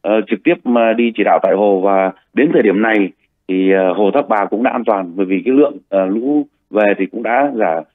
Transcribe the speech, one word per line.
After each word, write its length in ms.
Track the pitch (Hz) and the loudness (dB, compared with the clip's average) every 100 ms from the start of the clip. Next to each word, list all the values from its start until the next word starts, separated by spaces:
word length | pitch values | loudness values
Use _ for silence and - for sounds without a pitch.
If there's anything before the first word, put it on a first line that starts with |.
ờ, 200 | 98 110 104 | -2 -2 -2
trực 80 | - | -4
tiếp 100 | - 170 | -2 -2
mà 280 | 123 120 113 | 0 0 2
đi 200 | 113 117 110 | 2 -2 0
chỉ 60 | |
đạo 140 | 101 82 | 0 2
tại 120 | 95 95 | 2 2
hồ, 240 | 104 95 | 2 2
và 320 | 98 98 95 - _ | 0 0 0 -4 _
đến 160 | - 147 | -2 2
thời 100 | 165 | 2
điểm 200 | 110 95 | 2 2
này 140 | 110 107 95 - _ _ - | 0 0 -2 -4 _ _ -6
thì, 240 | 92 95 | -2 2
ờ, 200 | 95 92 | 2 2
hồ 180 | 90 101 | 2 0
Thác 140 | 113 143 | 0 0
Bà 160 | 110 98 | -2 -2
cũng 120 | 104 | -2
đã 80 | 123 | -2
an 140 | 120 | -2
toàn, 280 | 113 101 90 87 | -2 -2 -4 -6
bởi 100 | 95 | -2
vì 160 | 95 | -2
cái 100 | 92 | 0
lượng, 220 | 135 147 - _ | 2 2 0 _
ờ, 180 | 98 95 | -2 0
lũ 400 | 104 127 147 143 _ _ | -2 0 -2 -2 _ _
về 240 | 104 104 92 | 0 0 0
thì 80 | 95 | -4
cũng 160 | 107 | -6
đã 280 | 110 120 143 | -2 0 0
giả 260 | 123 98 80 - | 0 -2 -2 -6